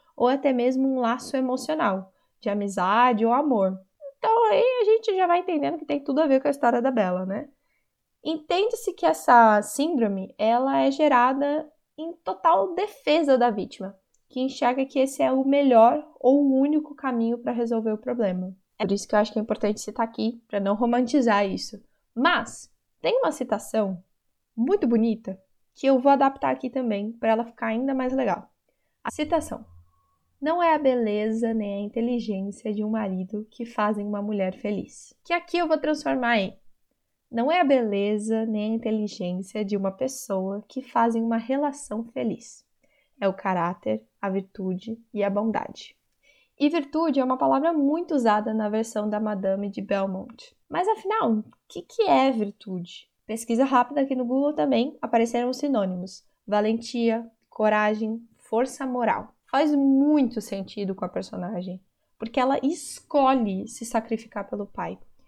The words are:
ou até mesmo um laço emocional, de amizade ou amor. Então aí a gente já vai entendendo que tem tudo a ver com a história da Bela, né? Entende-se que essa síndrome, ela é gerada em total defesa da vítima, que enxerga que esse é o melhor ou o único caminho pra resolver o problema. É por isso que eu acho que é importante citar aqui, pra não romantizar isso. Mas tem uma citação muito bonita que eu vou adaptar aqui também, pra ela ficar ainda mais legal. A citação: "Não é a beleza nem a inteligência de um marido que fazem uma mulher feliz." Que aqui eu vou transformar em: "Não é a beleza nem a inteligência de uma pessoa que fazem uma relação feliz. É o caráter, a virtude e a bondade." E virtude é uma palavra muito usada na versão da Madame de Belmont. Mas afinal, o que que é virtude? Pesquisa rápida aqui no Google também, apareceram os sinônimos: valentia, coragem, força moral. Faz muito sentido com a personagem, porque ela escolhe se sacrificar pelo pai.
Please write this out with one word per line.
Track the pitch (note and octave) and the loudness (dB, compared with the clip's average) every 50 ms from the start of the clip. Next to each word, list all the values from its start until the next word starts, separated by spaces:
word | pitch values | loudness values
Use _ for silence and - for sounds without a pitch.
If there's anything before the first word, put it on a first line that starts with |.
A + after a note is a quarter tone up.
| _ _ _ | _ _ _
ou | - A#3+ B3 | 0 2 2
até | C4+ C#4 C#4 C#4+ C4 | 2 2 2 2 2
mesmo | A#3+ A#3+ B3+ C4 C4 C4+ | 2 2 0 2 2 0
um | C4+ C4 B3+ | 0 0 0
laço | A#3+ A3+ A#3+ A#3+ - - - | 0 0 -2 -2 -4 -6 -4
emocional, | C4 C4 B3+ B3+ C4 - - D#4 D#4 - G#3 F#3+ F#3+ F#3+ - _ _ _ _ _ _ | -2 -2 -2 -2 -4 -4 -4 -2 0 0 0 0 -2 -4 -10 _ _ _ _ _ _
de | - G#3 | -4 -4
amizade | G3+ G#3 G3+ G3+ F#3+ G3 F3+ F#3+ G#3 A#3 B3 B3+ A#3+ G3+ A3+ | -2 -2 -2 -4 -2 -2 0 2 4 4 4 4 4 4 2
ou | A3+ A#3+ | 2 2
amor. | C4+ D#4 D4 B3+ G#3 F#3+ F#3+ F#3+ F#3+ - _ _ _ D5+ C#5 - _ | 2 2 2 2 2 2 0 0 -4 -12 _ _ _ -18 -18 -12 _
Então | - A4+ A4+ A#4 A#4 G#4+ | 0 2 2 4 4 4
aí | G4+ - A#4 B4+ B4+ B4 G#4+ | 4 4 4 4 4 2 4
a | |
gente | G4+ A4 A4 - A4 F#4+ | 4 4 4 2 0 0
já | F#4+ F#4 | 2 4
vai | F4 E4+ F4+ | 4 4 2
entendendo | F4+ F#4 E4+ D4 C#4 C#4 E4+ D#4 | 2 0 -2 0 0 -2 -4 -4
que | D4+ | -4
tem | - D4 C#4+ C#4 | -4 -4 -4 -2
tudo | - C4 D4 | -2 0 2
a | D#4+ | 4
ver | C#4 C4+ C4 | 4 4 4
com | C4+ C#4+ | 4 2
a | |
história | C#4 C#4 - A#3+ A#3 A#3+ | 0 2 2 2 2 2
da | A#3 C4+ | 2 0
Bela, | B3+ A3+ F#3+ F3+ F3+ F3+ F#3 | 2 2 0 0 0 -2 -4
né? | F#3 G3 B3 D4 - _ _ _ _ _ _ _ _ _ _ _ _ _ _ - | -4 -6 -8 -8 -12 _ _ _ _ _ _ _ _ _ _ _ _ _ _ -6
Entende-se | D4+ E4 D4+ D4+ - E4+ F#4 G#4 A#4+ A#4+ - - F#4+ F4 | -6 -6 -4 -4 -2 0 0 0 0 -2 -4 -6 -6 -4
que | - F4 | 0 0
essa | D#4 D#4 - - - B3+ A#3 A3+ A3 G#3+ G#3 G#3 | 0 0 2 4 6 8 8 8 8 6 4 0
síndrome, | - - - C#4+ E4+ F4 B3 A#3 G3+ G3 F#3+ F#3+ - - | -2 -4 -2 -2 0 0 0 0 0 -2 -4 -8 -10 -6
ela | - G#3 A3 A#3 A#3+ C4 C4+ C#4 C4+ C4+ | -2 0 0 2 2 0 0 0 2 2
é | C#4 | 2
gerada | C4+ C#4 D4+ D4 C4+ A#3+ A#3+ C4 C4+ C#4 C#4+ C#4+ D4 D#4 D4+ - _ _ _ _ _ | 2 2 2 4 4 4 4 4 2 0 -2 -2 -2 -4 -6 -8 _ _ _ _ _
em | - D#4+ E4 E4+ - - | -12 -12 -12 -12 -10 -8
total | - F#4 - - F4+ - F#4+ G4+ F#4 E4 | -8 -4 0 4 4 4 4 2 0 -2
defesa | F4+ G4+ G#4+ - - - D4+ D4+ E4 D#4+ C#4 C4 B3 | -2 -4 -4 -6 -6 0 2 2 4 4 4 4 4
da | A#3+ A#3+ | 4 2
vítima, | G3+ G#3 F#3 - - - F#3+ G3 - _ _ _ _ _ _ _ | 0 -2 -6 -8 -10 -12 -12 -12 -14 _ _ _ _ _ _ _
que | - B3+ | -6 -4
enxerga | C4 C4+ C4+ - C#4 A#3+ B3+ C4+ C4+ | -4 -4 -2 0 0 0 2 0 -2
que | C4+ - C#4 | -2 0 0
esse | C4 C4+ - - C4+ | 0 0 0 0 0
é | C4 C4 | 2 2
o | C4+ C4+ | 2 2
melhor | C4+ C#4 C#4+ C#4+ C4+ B3 A3+ A3 A#3+ C#4+ D4+ D4 - - - | 2 4 4 6 6 8 8 8 8 6 2 -4 -8 -8 0
ou | - A#3+ C#4 C#4+ C#4+ | 4 4 6 6 6
o | C4+ C4 C4 | 4 4 4
único | C#4 D4 D4+ D4+ D4+ - C#4+ | 4 4 2 0 -2 -4 -10
caminho | - - C4+ A#3+ A#3 A3+ A3+ A#3+ A#3+ | -8 -6 -4 -2 0 0 0 -2 -4
pra | A#3+ A#3+ | -4 -4
resolver | A#3+ A#3 A#3 A#3 A#3 A3+ A3 A3 G#3+ | -4 -2 -2 -2 -2 -2 -2 -2 -4
o | G#3+ | -4
problema. | - B3 A#3+ A#3+ A3 F#3+ F3+ F#3 F#3 F#3+ F#3+ _ _ _ _ - | -4 -6 -4 -2 -2 -2 -2 -2 -6 -8 -10 _ _ _ _ -4
É | G#3 | -2
por | F#3 G3+ | -2 -2
isso | G3+ - - | -2 -2 0
que | - | 2
eu | G#3 | 2
acho | G#3+ G#3+ - | 2 2 -2
que | A3 | -4
é | G#3+ | -2
importante | - A3 - - G#3 G#3+ - | -4 -4 -2 -2 -2 -2 -4
citar | - - G#3+ - A3+ | -8 -10 -6 -4 -4
aqui, | A3+ A3+ - A3 A3+ A#3+ - _ | -4 -4 -4 -4 -4 -4 -6 _
pra | _ - G3+ | _ -4 -2
não | G3 G3 G#3 | 0 0 0
romantizar | G#3 A#3+ A#3+ A#3+ B3 B3+ A#3 - D4 A#3+ A3+ G#3 G3+ G#3 | 0 0 2 2 2 0 2 2 2 4 4 4 2 2
isso. | G3 F#3+ F#3 - - G#3+ G3+ _ _ _ _ _ _ - | 0 -2 -6 -8 -10 -14 -18 _ _ _ _ _ _ -4
Mas | A#3 C4+ E4+ F4 A#3+ A3+ - - - - - _ _ _ _ _ _ | 0 0 2 2 0 -2 -6 -12 -18 -20 -20 _ _ _ _ _ _
tem | - - A4 C5 | -2 0 0 2
uma | B4+ - - | 0 0 -2
citação | - B3 - G#3+ G#3+ - - - A3 G#3 F#3+ F#3+ F3 - _ _ _ _ _ _ _ _ _ - | -4 -4 -4 -4 -4 -4 -4 -2 -2 -2 -2 -4 -8 -10 _ _ _ _ _ _ _ _ _ -6
muito | A3 A#3 D4+ G4 G4 F4 | -4 0 0 0 2 2
bonita | A#3 A#3+ A3 A3+ A#3 G#3+ A3 - - F#3+ - _ _ _ _ _ _ _ | 2 2 2 2 2 -2 -4 -6 -12 -14 -14 _ _ _ _ _ _ _
que | - - | -2 2
eu | C4+ C4+ B3+ | 2 4 4
vou | B3+ C#4 C#4 | 6 4 4
adaptar | C#4 C#4 C#4 C#4 - - C4 | 4 4 2 0 -2 -4 -4
aqui | B3+ C4+ - B3 | -2 -2 -4 -6
também, | B3 C4+ B3 A#3 G#3 G3+ G#3 A3 A#3 | -6 -4 -4 -2 -2 -4 -4 -8 -8
pra | A#3 - A3+ | -4 0 0
ela | A3 A3 A#3 | 0 0 0
ficar | A#3 - - A#3 A3+ | -4 -8 -8 -6 -4
ainda | A3 A#3 C4 C4+ C4+ | -4 -2 -2 -2 -2
mais | C4 B3+ B3+ C4 | -2 -2 -2 -2
legal. | C4+ B3+ G#3 F3 - - - _ _ _ _ _ _ _ _ _ _ - | -2 0 -2 -2 -4 -6 -14 _ _ _ _ _ _ _ _ _ _ -10
A | - | -8
citação: | - - D4+ D4+ F4 D#4 D4+ - - - A3 - - - - _ _ _ _ _ _ _ _ _ _ - | -6 -6 -4 0 0 -2 -2 -2 -10 -12 -12 -16 -20 -20 -20 _ _ _ _ _ _ _ _ _ _ -6
"Não | C#4 D4+ E4 F4 F4 | -4 -2 0 2 2
é | E4 D#4 | 2 2
a | D4+ | 4
beleza | D4 C4+ B3+ B3 A3+ G#3 G#3 G#3 G#3+ A3 A3 A3+ A#3 A3+ A3+ | 2 2 2 2 0 0 0 -2 -2 -2 -2 -2 -2 -2 -2
nem | A3 G#3 G3+ G3+ | -2 -2 -4 -4
a | G3+ G#3 | -6 -6
inteligência | G#3 - A#3 A#3 A#3+ B3 A#3+ G3 G3+ G3+ F#3+ G3 G3+ G3+ - - A3 G#3 | -6 -4 -4 -2 -2 -2 -2 -4 -4 -4 -4 -6 -8 -8 -8 -8 -6 -4
de | G#3 G#3+ | -4 -4
um | G#3+ | -4
marido | A3 A3 G#3+ G3 F#3 F#3 F#3+ F#3 - G#3 G#3+ - | -2 -4 -4 -4 -4 -6 -6 -6 -8 -10 -10 -10
que | _ - A#3 | _ -12 -12
fazem | A#3 - - G#3 G#3 G#3+ G#3 G3+ | -10 -6 -4 -2 -2 -2 -4 -6
uma | G#3 G#3 G3+ G3+ | -6 -6 -6 -6
mulher | G#3+ G#3+ G3 F#3+ F#3 F#3+ | -4 -4 -2 -4 -4 -4
feliz." | - - G#3 G#3 F#3+ - - - - - - _ _ _ | -6 -6 -6 -6 -6 -8 -10 -14 -20 -20 -20 _ _ _
Que | - E4+ | -4 -4
aqui | F4 E4+ - - F4 | -4 -4 -2 -2 0
eu | F4 | 0
vou | D#4+ D#4+ D4+ | 2 0 0
transformar | D#4 D4+ D4+ D4+ - C#4 C4+ C4 B3 A#3 A#3+ G#3+ | 0 0 -2 -2 -2 -4 -4 -2 0 0 0 0
em: | F#3+ - - - _ - - _ _ _ _ _ _ _ _ _ _ _ | 0 -2 -6 -12 _ -20 -20 _ _ _ _ _ _ _ _ _ _ _
"Não | A#3 A3+ A#3+ C#4+ | -4 -2 0 2
é | E4+ F4+ | 2 2
a | E4+ | 4
beleza | C4 C#4 C4 A#3 G#3+ G3+ G3+ G3+ G#3 G#3+ G#3+ G#3+ A3 A3+ A3 A3+ | 4 4 4 2 2 0 0 0 0 0 -2 -2 -2 -2 -2 -2
nem | A3+ G#3+ G#3 G#3 G#3+ A3+ | -2 -2 -2 -2 -2 -4
a | |
inteligência | A3+ A#3 A3 A3 G#3+ G#3+ G#3 - - F#3 F3+ F3+ F#3 G3 - - G#3+ G#3 | -2 -2 -2 -2 -2 -4 -4 -6 -6 -6 -4 -4 -6 -8 -8 -6 -6 -4
de | G3 G#3 | -2 -2
uma | G3 G3 F#3+ | -2 -2 -2
pessoa | F#3+ - C4 C4 C4+ - - - G3 F#3+ F#3+ F#3+ G3 G#3 A3 _ | -4 -4 -6 -6 -6 -8 -8 -6 -4 -4 -2 -4 -6 -8 -10 _
que | - C4+ C4+ | -10 -10 -8
fazem | - - - A#3 A#3 A3+ A3+ A3+ | -4 0 2 2 2 2 0 -2
uma | A3+ A3+ A3+ | -2 -2 -2
relação | A#3 - C4 C#4+ D4 C#4+ C#4+ - - - G#3 A3+ A#3 | -2 -2 -2 -2 -2 -2 -4 -6 -12 -10 -8 -8 -8
feliz. | - - B3+ B3 A3 - - - - - - _ _ _ _ _ _ _ _ _ _ _ - | -8 -6 -4 -4 -4 -4 -6 -10 -18 -20 -20 _ _ _ _ _ _ _ _ _ _ _ -4
É | G3+ G3 | -2 -2
o | F#3+ | -2
caráter, | G3 - G3 F#3 F3 E3+ F3 F#3 - - - - A3 - _ _ _ | -2 -4 -4 -2 -2 -2 -2 -4 -6 -4 -4 -4 -4 -6 _ _ _
a | - G3 | -6 -4
virtude | F#3+ G3 F#3+ - _ - F#3 F#3 F#3 F#3 - A3+ A3+ A3+ - _ - | -4 -4 -6 -8 _ -8 -6 -6 -6 -6 -6 -10 -12 -12 -14 _ -6
e | G#3 G3 | -2 -2
a | G3+ | -2
bondade." | G3 G3+ A3 A3+ G#3 - - - - - - - - _ _ _ _ _ _ _ _ _ _ _ _ - | 0 0 0 0 -2 -4 -6 -8 -12 -16 -20 -20 -20 _ _ _ _ _ _ _ _ _ _ _ _ 0
E | C#4 D4 | 0 2
virtude | E4 E4+ C#4 - - D#4 E4 D#4+ B3 C#4 | 2 0 -2 -2 -2 0 0 2 2 2
é | B3+ | 2
uma | B3+ B3+ C4+ | 0 0 0
palavra | C#4 C4+ C4+ C4+ D4 E4+ E4+ | 2 2 2 2 2 2 2
muito | D4+ C#4 C#4 D4+ E4+ F4 - D#4+ | 2 2 2 2 0 -2 0 0
usada | C4+ A3+ A3 G#3 G#3+ G#3+ A3 A3 | 2 4 4 2 2 0 -2 -2
na | A3 G#3+ G#3 | -2 -2 0
versão | G#3 A3 A3+ A3+ - G#3+ G#3 G#3+ | -2 -2 -2 -2 -4 -4 -4 -2
da | G#3 G#3 | -2 -2
Madame | A3 G#3+ G#3 F#3+ G3 G3 G3 G3+ G3+ G3+ | -2 -2 -4 -2 -2 -2 -2 -2 -2 -6
de | G3+ A3 | -6 -6
Belmont. | G3 - G3+ G3 G3 G3 F#3 F#3+ G3+ A#3 A3+ - - - _ _ _ - | -4 -2 -2 -2 -2 -2 -4 -6 -10 -12 -16 -20 -20 -20 _ _ _ -6
Mas | - E4 F#4 | -2 -2 0
afinal, | G#4 A4 - - F#4+ G#4+ A4 - A#3+ A3 | 0 0 -2 -2 -4 -2 0 2 2 0
o | G#3+ G#3+ - - _ _ | 0 -2 -6 -14 _ _
que | _ - F4 | _ -14 -14
que | - _ - A#4 G#4+ | -14 _ -2 0 2
é | F4 C#4 C4+ C4+ C4+ | 4 4 4 4 4
virtude? | B3+ A3 G#3 G3+ G3+ _ - G3+ F#3 F3+ F3 - - - - _ _ _ _ | 2 0 -2 -4 -6 _ -12 -10 -8 -8 -8 -10 -14 -20 -20 _ _ _ _
Pesquisa | - G#3+ A3+ A3+ - A#3 A#3 C4+ | -10 -10 -8 -4 -2 0 2 2
rápida | B3 C4 B3 B3 B3 C#4+ D4 C4+ | 4 4 2 2 2 0 -2 0
aqui | C4+ C4+ | 0 0
no | B3+ B3 | -2 -2
Google | A#3 B3+ C4+ C#4+ D4 D4+ | 0 0 0 0 0 0
também, | D4+ D4+ C#4 B3+ A3+ B3 D4+ - - | 0 0 2 2 2 0 -2 -4 -8
apareceram | - A3+ - A3+ A3+ A#3 A#3 A#3+ B3 B3 | -6 -2 0 0 0 2 0 -2 -2 -2
os | B3+ | -4
sinônimos: | B3+ - C#4+ C4 G#3+ G3 F#3+ F3+ F3+ F3+ F#3+ - - _ _ _ _ _ | -4 -2 -2 0 0 0 -2 -4 -6 -8 -10 -14 -18 _ _ _ _ _
valentia, | G#3 G#3 G#3 G#3+ A3 A3+ A#3 A#3 - - A#3+ A#3 A#3 A3 A#3 A#3 A#3 _ _ _ _ | -2 0 0 2 0 0 -2 -4 -6 -4 0 0 2 0 0 -4 -8 _ _ _ _
coragem, | - - G#3+ G#3+ G#3+ G#3+ G#3+ G#3+ G#3+ G#3+ A3+ G#3+ A3+ A#3 A#3 - _ | -4 0 2 2 4 4 2 2 0 0 -2 -4 -6 -6 -10 -16 _
força | _ _ - A3 A3+ C4 C4 - - C#4 | _ _ -4 -2 0 0 -2 -4 -8 -6
moral. | C4 B3 B3 A#3 A3 - - A3 - _ _ _ _ | -6 -4 -2 0 0 0 -2 -4 -12 _ _ _ _
Faz | - C4+ D#4+ D4+ D4 | 0 2 2 2 2
muito | C#4 C#4 C4+ C4+ C4+ C#4+ D4 D4+ D4 C4 A3+ - A3 | 2 4 4 4 4 4 4 4 4 2 0 -2 -6
sentido | - - G#3 G3 F#3+ - - G#3 G3+ F#3+ F#3+ | -8 -8 -8 -8 -8 -10 -8 -8 -6 -6 -6
com | - - | -6 -6
a | - | -6
personagem, | - G#3+ G3 - G#3 F#3 F3 F3+ A3 F3+ F#3 F#3 F#3 F#3 _ _ _ _ _ _ _ - | -6 -8 -8 -8 -10 -8 -8 -8 -6 -8 -8 -8 -10 -14 _ _ _ _ _ _ _ -14
porque | A3+ A3+ - C4+ | -10 -6 -2 0
ela | B3+ C4 C4+ - - | 0 0 0 0 0
escolhe | C#4 F4 - - - - - - - - D4 C4+ C4 C4+ C4 A3+ G3+ F#3+ F#3+ G#3 | -2 -2 -4 -8 -14 -16 -16 -8 -2 2 4 4 4 4 2 2 0 -2 -4 -6
se | A3+ - - A#3 | -10 -12 -14 -10
sacrificar | - - A3 A3+ - A#3 A3+ - - - G#3 G3 - | -4 -4 -4 -4 -2 -6 -6 -6 -8 -12 -12 -10 -8
pelo | G#3+ G3+ G3+ | -8 -8 -8
pai. | - - - F3 E3 F#3+ - - - - _ _ | -10 -10 -10 -8 -8 -10 -12 -16 -20 -20 _ _